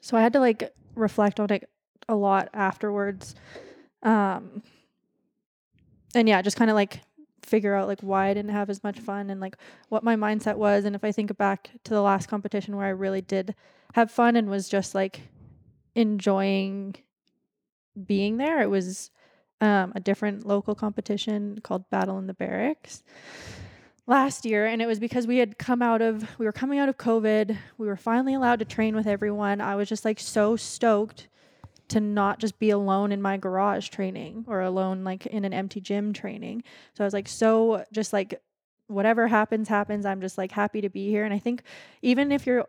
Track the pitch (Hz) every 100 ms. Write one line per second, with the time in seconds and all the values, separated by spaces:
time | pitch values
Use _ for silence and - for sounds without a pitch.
0 | - 233 226 254 254 220 220 _ _ -
1 | 220 - 208 196 208 202 - _ _ _
2 | - 220 202 196 - 214 196 - 208 202
3 | 202 190 - - - - - - - _
4 | - 220 196 185 190 202 - _ _ _
5 | _ _ _ _ _ _ _ _ _ _
6 | _ 247 226 196 185 - 226 214 202 -
7 | _ _ - _ - 214 208 202 196 196
8 | 196 196 196 202 208 208 202 202 208 202
9 | 226 202 202 196 190 - - - _ 220
10 | 226 226 214 214 214 208 208 208 202 202
11 | 220 208 208 202 202 196 - 240 - 220
12 | 202 196 170 208 196 208 196 202 196 190
13 | 196 190 185 196 190 208 _ _ _ -
14 | 226 - 240 233 214 196 185 202 190 196
15 | 190 - - _ - - _ _ _ -
16 | 220 208 196 190 196 196 196 196 196 -
17 | _ _ _ _ _ _ _ _ _ -
18 | 185 202 202 226 285 320 208 196 185 190
19 | - _ _ _ _ _ 214 202 180 202
20 | 185 196 208 202 202 202 202 208 214 208
21 | - 202 - 208 208 208 - 185 190 196
22 | 190 190 190 190 190 190 233 311 - -
23 | _ - - - - - - - _ _
24 | - 262 269 262 233 214 214 226 233 220
25 | 226 247 233 247 233 202 - 247 240 226
26 | 226 220 220 - 220 208 262 277 277 262
27 | - 226 214 214 208 214 - _ 214 196
28 | - 233 262 269 247 240 214 - 220 220
29 | 214 202 208 208 202 202 208 196 208 220
30 | 220 214 - - 208 226 - - 240 208
31 | 214 - - _ _ _ - _ _ 220
32 | 208 208 196 208 220 - 214 202 196 196
33 | 202 202 196 196 190 185 202 196 202 -
34 | 190 196 156 220 233 208 185 185 190 190
35 | 190 190 - 220 196 185 190 208 190 202
36 | 208 202 202 208 - 214 - - - _
37 | 202 202 196 - 220 226 226 220 - 214
38 | 214 208 196 - _ _ _ _ _ 196
39 | 208 226 226 214 214 226 214 208 208 208
40 | 196 190 185 - 190 - 208 214 202 190
41 | 196 208 214 202 240 240 - - - _
42 | 247 247 285 285 - 247